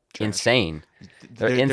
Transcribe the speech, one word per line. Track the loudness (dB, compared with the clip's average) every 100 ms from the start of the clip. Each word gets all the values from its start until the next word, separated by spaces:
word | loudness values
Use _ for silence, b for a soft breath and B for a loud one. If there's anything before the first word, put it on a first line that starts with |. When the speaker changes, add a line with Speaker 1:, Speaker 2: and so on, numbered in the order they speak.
| _
Speaker 1:
Trash. | -8 -6
Speaker 2:
insane. | -2 2 2 2 -6 -14 _
Speaker 1:
Th-, | -20 _
Speaker 2:
They're | -20 -4 -2
Speaker 1:
there, | 2
there's | 2